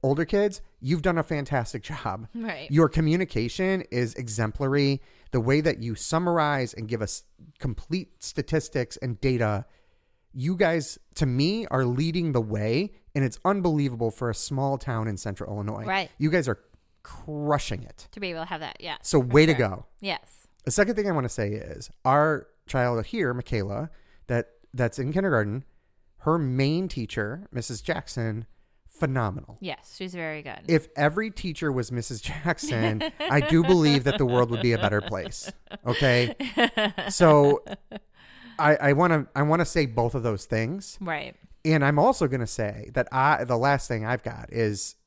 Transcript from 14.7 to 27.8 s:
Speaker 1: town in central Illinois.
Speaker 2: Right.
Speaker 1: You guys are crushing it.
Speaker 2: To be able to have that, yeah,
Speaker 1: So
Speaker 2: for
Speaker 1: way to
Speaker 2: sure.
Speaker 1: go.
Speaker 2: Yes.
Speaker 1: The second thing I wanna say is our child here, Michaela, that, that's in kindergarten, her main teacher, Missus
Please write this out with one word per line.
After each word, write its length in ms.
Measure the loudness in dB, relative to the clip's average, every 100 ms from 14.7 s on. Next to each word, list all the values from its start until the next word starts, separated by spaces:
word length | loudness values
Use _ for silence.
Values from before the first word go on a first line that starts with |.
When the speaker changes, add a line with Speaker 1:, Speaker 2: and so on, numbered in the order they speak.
| -2
Speaker 1:
town 300 | -4 -4 -4
in 100 | -4
central 340 | -6 -8 -8
Illinois. 340 | -6 -6 -6 -4
Speaker 2:
Right. 260 | -4 -4 _
Speaker 1:
You 100 | 2
guys 180 | 2 0
are 120 | -4 _ _ _ _
crushing 800 | -20 -16 -10 -6 0 0 0 -8
it. 260 | -10 -18 -20
Speaker 2:
To 80 | -10
be 100 | -8
able 120 | -8
to 40 | -8
have 120 | -8
that, 180 | -10 -12
yeah, 180 | -12 -8
Speaker 1:
So 200 | 2 2
Speaker 2:
for 60 | 6
Speaker 1:
way 180 | 6 6
to 60 |
Speaker 2:
sure. 160 | 4 0
Speaker 1:
go. 160 | -2 -14 -12
Speaker 2:
Yes. 460 | -6 -6 -8 -20 -20 _ -4
Speaker 1:
The 60 |
second 240 | 2 2 2
thing 140 | 0
I 20 |
wanna 160 | 0 -2
say 200 | -4 -4
is 360 | -4 -10 -14 -16 -4 2
our 420 | 4 4 0 -6 _ -6
child 360 | 0 0 0 -4
here, 260 | -2 -2
Michaela, 560 | -2 -4 -4 -2 -6 -8 -12 _ -20 -4
that, 220 | -2 -2 _ _
that's 260 | -2 -2 -2
in 120 | -2
kindergarten, 520 | 0 2 2 0 -4 -10 _ _ _ _ _
her 180 | 0 0
main 500 | 0 0 2 0 -2
teacher, 600 | -6 -6 -4 -4 -6 -10
Missus 300 | -10 -8 -8